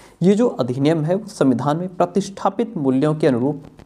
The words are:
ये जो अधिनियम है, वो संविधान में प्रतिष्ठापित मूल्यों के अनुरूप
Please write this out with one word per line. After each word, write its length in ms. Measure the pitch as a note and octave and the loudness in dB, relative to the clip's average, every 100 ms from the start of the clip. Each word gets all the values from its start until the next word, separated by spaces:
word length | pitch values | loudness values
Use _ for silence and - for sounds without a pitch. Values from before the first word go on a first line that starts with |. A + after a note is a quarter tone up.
| - - | -20 0
ये 120 | F3+ | 2
जो 140 | G#3 B3 | 4 2
अधिनियम 560 | - B2 B2+ C#3+ E3 | 0 -4 0 0 2
है, 100 | D3+ | 0
वो 120 | F#3+ G#3+ | -2 -4
संविधान 500 | - C#3 B2 C#3+ D#3 | 0 2 2 0 -2
में 200 | F#3 - | -4 -2
प्रतिष्ठापित 800 | - G3+ G3 - G3 - A3+ F3 | -2 0 -4 -2 -4 -2 -4 -2
मूल्यों 380 | C3+ C3 D3+ | 0 2 0
के 120 | D#3 D#3 | 2 2
अनुरूप 360 | A#2+ C3 D3 - - | 2 0 -4 -10 -8